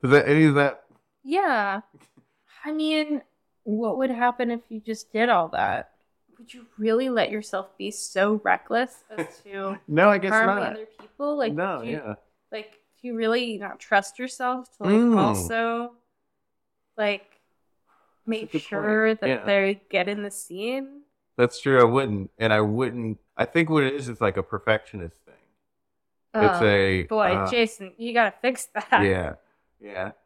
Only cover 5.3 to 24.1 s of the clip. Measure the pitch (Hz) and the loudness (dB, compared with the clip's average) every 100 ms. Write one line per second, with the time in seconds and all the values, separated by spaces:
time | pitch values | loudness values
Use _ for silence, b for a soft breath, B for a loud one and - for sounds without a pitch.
5.3 | 208 165 - 101 - - _ _ _ _ | 2 2 -2 -2 -2 -6 _ _ _ _
6.3 | _ 240 247 233 - 214 226 262 233 185 | _ -20 -20 -20 -6 -2 0 0 0 0
7.3 | 214 208 190 190 _ 196 214 - 190 202 | -2 -6 -8 -8 _ -10 -10 -6 0 2
8.3 | 214 202 180 - 226 247 - _ 214 - | 2 0 0 0 -2 -2 -8 _ -10 -10
9.3 | - 202 196 196 196 - 151 196 202 190 | -12 -14 -8 -8 -8 -2 4 6 6 2
10.3 | 214 226 202 190 220 220 _ - _ 285 | 2 2 0 -2 -6 -14 _ -20 _ -6
11.3 | 294 240 151 190 160 117 151 120 104 _ | -2 -2 -2 -4 -4 -6 -8 -8 -12 _
12.3 | _ _ - 214 _ _ _ 247 226 220 | _ _ -14 -14 _ _ _ -10 -4 0
13.3 | 240 240 208 196 - - 208 196 - 254 | 0 -2 -8 -10 -14 0 0 0 -10 -12
14.3 | - 254 254 254 _ 190 208 240 220 123 | -6 -6 -6 -10 _ 2 4 4 4 2
15.3 | 101 85 226 226 233 240 _ _ _ _ | 0 -2 -2 -2 -4 -8 _ _ _ _
16.3 | _ _ _ _ _ _ - 208 196 - | _ _ _ _ _ _ -4 -2 -2 -8
17.3 | _ _ _ _ _ _ _ _ _ - | _ _ _ _ _ _ _ _ _ -8
18.3 | 220 220 156 - 202 208 214 220 220 - | -6 -4 -8 -6 -6 -2 0 2 0 -2
19.3 | - - 202 196 202 _ 190 185 208 202 | -2 0 2 2 -2 _ -2 -2 -4 -8
20.3 | - - 180 214 262 269 285 285 _ _ | -12 -14 -10 -6 -6 -8 -18 _ _ _
21.3 | - 123 - 139 135 117 127 135 104 95 | -2 0 0 2 6 6 6 0 -4 -6
22.3 | _ 113 107 107 107 127 120 113 107 _ | _ 0 2 2 0 -4 -4 -8 -8 _
23.3 | - - 170 160 156 135 143 123 | -6 -2 0 2 2 0 -2 -8